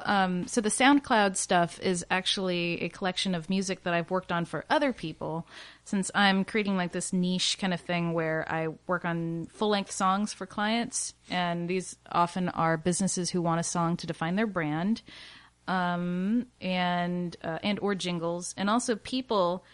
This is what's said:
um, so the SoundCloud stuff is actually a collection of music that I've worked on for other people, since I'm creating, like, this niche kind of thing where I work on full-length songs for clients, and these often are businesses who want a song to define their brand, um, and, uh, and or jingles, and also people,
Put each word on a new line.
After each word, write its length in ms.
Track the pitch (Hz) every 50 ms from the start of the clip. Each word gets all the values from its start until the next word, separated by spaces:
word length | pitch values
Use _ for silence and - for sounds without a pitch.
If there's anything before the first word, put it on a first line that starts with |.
| -
um, 400 | - 208 196 190 185 180 180 -
so 140 | - - 247
the 80 | 208 214
SoundCloud 680 | - - 262 269 294 285 - - 247 214 202 196 190
stuff 440 | - - - 190 175 170 170 - -
is 260 | - 190 180 175 170 -
actually 720 | 190 185 180 - - 208 190 185 175 175 170 170 170 - -
a 60 | 170
collection 440 | - - 196 180 180 - - 190 170
of 160 | 170 160 -
music 320 | 190 190 190 190 185 - -
that 100 | 180 170
I've 160 | 170 165 -
worked 200 | 185 185 - -
on 140 | 180 175 170
for 200 | - - 151 - -
other 240 | 277 302 294 269 226
people, 540 | - - 160 - - 156 156 156 165 - - - - - - - - -
since 280 | - 208 196 185 - -
I'm 320 | 190 202 196 190 196 185
creating, 320 | - - 220 202 202 196
like, 140 | 185 180 170
this 200 | - 180 - -
niche 460 | - 185 180 180 185 180 - - - -
kind 140 | 202 185 180
of 80 | 170
thing 320 | - - 175 170 170 170 165
where 320 | 165 160 160 160 160 -
I 200 | - - 160 160 160 156 - _
work 180 | - 180 175 -
on 440 | 175 170 170 165 165 165 165 165
full-length 420 | - - - 220 208 208 202 196 -
songs 400 | - - 196 185 190 202 214 -
for 140 | - - 190
clients, 720 | - - 220 208 214 226 233 233 254 - - - - - _ - -
and 360 | 180 180 175 175 170 175 175
these 280 | 170 185 185 175 - - - - -
often 380 | - 170 175 170 - 190 180 175
are 280 | - - 165 165 165
businesses 540 | 160 - 180 170 - 190 180 - 185 175 -
who 100 | - 180
want 200 | 165 170 165 165
a 20 | 165
song 340 | - - 175 170 165 175
to 80 | - -
define 300 | - 160 - 165 165 180
their 100 | 208 226
brand, 560 | 214 185 180 160 147 151 160 175 208 226 - - - - - - - - - - - _ _ -
um, 800 | - 185 185 180 175 175 175 175 175 180 180 185 202 226 247 240 - _ -
and, 760 | - 185 185 180 180 180 180 175 175 175 175 180 175 170 - - -
uh, 160 | 165 160 - -
and 160 | 208 202 -
or 160 | - 202 202
jingles, 580 | 175 175 180 175 165 165 170 170 175 175 - -
and 120 | - 190 202
also 260 | 220 247 - - 220
people, 680 | 208 - - 254 262 254 - 226 202 175 175 180 180 - -